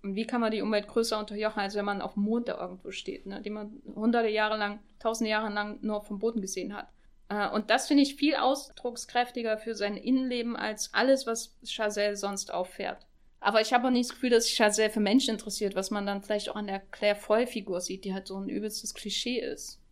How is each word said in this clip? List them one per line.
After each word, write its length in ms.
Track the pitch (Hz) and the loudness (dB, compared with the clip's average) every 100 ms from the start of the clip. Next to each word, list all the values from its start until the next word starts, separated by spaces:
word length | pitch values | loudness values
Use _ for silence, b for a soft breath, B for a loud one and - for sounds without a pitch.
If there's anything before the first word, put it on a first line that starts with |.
Und 120 | 196 196 | -4 -4
wie 120 | 226 | -2
kann 120 | 240 | 0
man 120 | 226 | 0
die 100 | 220 | 0
Umwelt 260 | 196 208 208 | 0 0 0
größer 300 | - 226 214 | 0 0 -2
unterjochen, 420 | 208 208 214 214 | -4 -2 -2 -2
als 120 | 196 | -2
wenn 100 | 208 | -2
man 180 | 202 196 | -2 -2
auf 120 | - | -4
dem 100 | - | -2
Mond 240 | 202 233 233 | 0 0 0
da 120 | - | -4
irgendwo 320 | 180 185 - | -6 -10 -12
steht, 340 | 190 - - 196 | -10 -8 -10 -10
ne, 160 | 196 | -10
den 120 | 208 | -8
man 280 | 214 208 214 - - | -8 -10 -14 -14 0
hunderte 340 | 220 240 226 | 2 4 2
Jahre 260 | 214 214 214 | 2 0 0
lang, 220 | 208 208 - - | -2 -4 -16 -4
tausende 320 | 226 226 226 | -4 0 0
Jahre 200 | 214 220 | 0 0
lang 280 | 208 208 208 | -2 -4 -4
nur 220 | 214 214 | -2 -4
vom 160 | 208 202 | -4 -2
Boden 220 | 220 226 | -2 -2
gesehen 340 | 190 - 180 202 | -4 -6 -6 -8
hat? 120 | - - - - - | -12 -18 -20 -20 -8
Äh, 200 | 208 202 | -2 0
und 200 | 208 202 | -2 2
das 160 | 240 - | 2 6
finde 160 | 285 | 6
ich 120 | 277 - | 6 4
viel 200 | 285 302 | 0 4
ausdruckskräftiger 1200 | 254 285 - - 247 233 - 247 240 247 226 214 | 2 2 -2 -8 -8 -6 -4 -2 0 -2 -2 -2
für 160 | 226 | -4
sein 240 | 214 202 208 | -4 -4 -2
Innenleben 580 | - 262 262 240 233 233 | 2 2 4 -2 -2 -2
als 380 | 214 214 - | -4 -4 -2
alles, 320 | - 247 269 262 | 2 6 6 4
was 280 | 226 - - - | -4 -6 -14 -12
Chazelle 500 | - 214 208 208 202 | -2 -2 2 0 0
sonst 380 | 196 196 - | -4 -4 -4
auffährt. 540 | - 180 - 196 - - _ - _ | -4 -4 -6 -8 -8 -14 _ -20 _
Aber 220 | 202 220 | 2 4
ich 120 | 220 | 4
habe 140 | 247 254 | 4 4
auch 40 | |
nicht 180 | 247 247 | 2 0
das 60 | - | -2
Gefühl, 140 | 254 | 4
dass 160 | 233 233 | 4 4
sich 100 | - | 4
Chazelle 340 | 214 208 220 | 4 6 2
für 100 | 220 | 4
Menschen 320 | 208 240 262 220 | 4 4 4 -2
interessiert, 400 | - - 202 190 | -4 -2 -2 -2
was 160 | 190 | -2
man 140 | 208 202 | -2 -2
dann 160 | 196 | -4
vielleicht 280 | 196 208 208 | -2 -4 -2
auch 60 | 208 | -6
an 120 | 208 | -6
der 120 | 196 | -6
Claire 360 | - - 208 202 | -8 -2 0 0
Foy-Figur 680 | - 214 240 226 196 180 | 2 2 2 -2 -4 -6
sieht, 240 | 180 190 190 | -4 -8 -6
die 80 | |
halt 140 | 190 185 | -6 -6
so 100 | 190 | -10
ein 120 | 196 | -6
übelstes 440 | - 214 208 - | -4 -6 -8 -10
Klischee 460 | - 214 - 240 247 | -8 -6 -4 -2 -4
ist. 420 | 139 - - - - | -4 -8 -12 -16 -20